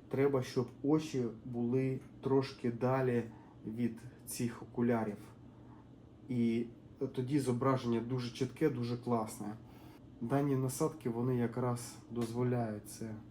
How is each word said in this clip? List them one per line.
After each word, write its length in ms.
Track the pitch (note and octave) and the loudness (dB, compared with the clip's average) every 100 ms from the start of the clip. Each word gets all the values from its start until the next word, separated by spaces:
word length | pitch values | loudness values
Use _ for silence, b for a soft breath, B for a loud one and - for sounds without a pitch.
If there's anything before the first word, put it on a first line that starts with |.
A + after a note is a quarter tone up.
| - | -6
треба, 340 | C3 C#3 C3+ | 2 4 4
щоб 260 | B2+ - B2 - | 2 0 -2 -2
очі 420 | C#3 D#3 D#3 C3+ A#2+ A2 | 4 4 2 0 -2 -2
були 560 | C3 A#2+ A#2+ C3 C3 C3+ - - | -6 -2 2 2 2 -2 -6 -6
трошки 520 | C3+ C3+ C3 - B2 | 2 4 2 -2 -2
далі 520 | A#2 B2+ C3 B2+ A#2+ A2 B B - - | 0 2 4 4 2 0 B B -12 -8
від 320 | A2+ A#2 - - - - | -2 -2 -2 -14 -16 -10
цих 360 | - A#2+ - | -2 -2 -4
окулярів. 540 | - - A#2+ A#2 G#2+ - - - - B B B B - - - - | -8 0 2 4 0 -4 -12 -18 -20 B B B B -20 -20 -16 -4
І 380 | B2 A#2 A2+ A#2 - - - | 2 4 4 0 -6 -16 -6
тоді 420 | C3 - B2 D3 | -4 -2 0 2
зображення 600 | B2 B2 C3+ B2+ A#2+ A#2 | 2 2 4 4 4 0
дуже 300 | A#2 B2+ A#2+ | 2 -2 -2
чітке, 400 | - B2 - D#3 | -2 -2 2 2
дуже 260 | B2 A#2+ A#2+ | 2 -2 -2
класне. 600 | A#2+ A#2 A2 - G#2 A2 B B B B - - | 0 0 0 -4 -8 -8 B B B B -18 -8
Дані 360 | A#2+ C#3 C#3+ C3+ | 0 2 4 2
насадки, 540 | C3 - D#3 D3+ B2+ | 2 0 -2 0 -4
вони 260 | A#2 B2 B2+ | 0 2 2
якраз 580 | A#2 A#2+ B2 A#2+ - - - | 2 0 0 0 -4 -14 -8
дозволяють 800 | A#2 A2+ A#2+ B2 B2 A2+ G#2 - | -4 -2 2 2 2 0 -4 -8
це 260 | - A2+ G#2+ - | -10 -8 -8 -12